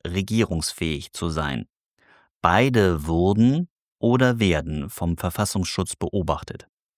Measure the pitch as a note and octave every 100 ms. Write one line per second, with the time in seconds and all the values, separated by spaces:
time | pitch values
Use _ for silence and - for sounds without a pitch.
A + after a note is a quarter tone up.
0 | - F2+ G2 A2+ A2 E2 - - D#2+ D2
1 | - - E2+ D#2 D2 B1+ - _ _ _
2 | _ _ _ _ F2 F#2 C3 B2 F#2+ E2
3 | D2+ E2 F#2 G2+ A#2+ D3 F3 _ _ -
4 | A2+ B2 B2+ A#2 G#2 D#2 D#2+ D2+ C#2+ -
5 | F2 E2+ F2+ - G#2 G2+ F2+ - F#2 -
6 | E2+ G2+ D#2+ D2+ - - - _ _